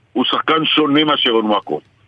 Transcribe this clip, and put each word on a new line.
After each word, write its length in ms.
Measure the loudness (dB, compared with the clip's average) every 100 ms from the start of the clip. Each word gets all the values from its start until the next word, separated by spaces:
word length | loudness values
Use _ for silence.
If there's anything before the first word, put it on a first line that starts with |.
| _
הוא 120 | -4 -2
שחקן 400 | -2 0 0 0
שונה 380 | 0 2 2
מאשר 260 | 2 0 0
אונואקו. 520 | 0 2 -2 -2 -8 -10 _